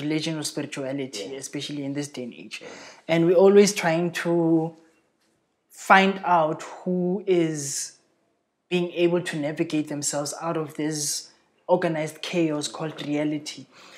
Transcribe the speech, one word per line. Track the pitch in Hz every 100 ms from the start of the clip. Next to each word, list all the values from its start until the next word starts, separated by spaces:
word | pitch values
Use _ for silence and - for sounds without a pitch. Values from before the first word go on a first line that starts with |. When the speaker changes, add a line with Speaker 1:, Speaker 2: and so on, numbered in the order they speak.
Speaker 1:
religion | 147 156 160 160
or |
spirituality, | 147 156 139 151 131 139 131 101 139
Speaker 2:
Yeah. | 135
Speaker 1:
especially | - 143 139 147 139
in |
this | 139 143
day | -
and | 123
age. | 78 107 -
Speaker 2:
Yeah. | - - - - -
Speaker 1:
And | 165 165
we're | 175
always | 196 202 202
trying | - 170 165 175 165
to | 170 170 165 160 160 - _ _ _ _ _ _ _ _ _
find | - - 190 196 190
out | 170 175 156 160
who | - - 185 180 180 196 190
is | 175 160 151 139 - - - _ _ _ _ _ _ _
being | 180 175
able | 165 175 175
to | 175 156
navigate | 143 160 165 156 151
themselves | 147 139 143 143 -
out | 165 160
of | 147 -
this | 151 151 143 - - _ _ _ -
organized | 175 170 160 151 -
chaos | - 175 160 147 147
called | - 160 - 147
reality. | 147 151 151 151 - - - -